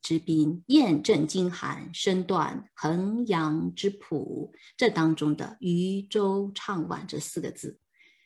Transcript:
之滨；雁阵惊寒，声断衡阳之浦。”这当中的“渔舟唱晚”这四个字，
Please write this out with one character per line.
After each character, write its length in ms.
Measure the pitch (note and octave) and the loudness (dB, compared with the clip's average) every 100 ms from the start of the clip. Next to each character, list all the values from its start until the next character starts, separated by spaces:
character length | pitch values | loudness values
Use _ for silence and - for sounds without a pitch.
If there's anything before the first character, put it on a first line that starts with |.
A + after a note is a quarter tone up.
之 160 | - E3 | -2 -2
滨； 460 | E3 D#3+ D3+ F3 - | 2 2 2 0 4
雁 340 | C#4+ A3+ D3+ | 4 6 4
阵 280 | - G3+ D#3+ | 4 4 2
惊 200 | F#3 F3+ | 0 0
寒， 460 | F3 C#3+ C#3+ D3 | -2 -6 -8 -10
声 300 | E3 - F#3 | -4 0 0
断 440 | F3 F3+ D3+ - - | 2 0 0 -4 -10
衡 500 | - D#3 F3 F#3+ A3+ A#3 | -4 0 0 0 -2 0
阳 440 | E3+ D#3 D#3 F3 | 0 2 0 -2
之 160 | F3 G3 | -2 -2
浦。” 640 | G3 - D3+ - - - - - - | -4 -4 -6 -4 -8 -10 -14 -20 0
这 140 | A#3+ | 2
当 240 | E3 D#3+ | 4 2
中 220 | D#3 D3+ D3 | 2 0 -2
的 220 | - - | -4 -6
“渔 400 | F#3 F3 F#3 G3 | 0 0 0 -2
舟 480 | G3 G#3+ G3 G3 G3+ | -2 0 2 0 -2
唱 360 | G3 - F#3+ E3+ | -6 -6 -6 -4
晚” 180 | - - | -6 -8
这 140 | D3 | -8
四 200 | - - | -8 -8
个 120 | - | -8
字， 260 | - - - _ _ _ _ | -10 -12 -14 _ _ _ _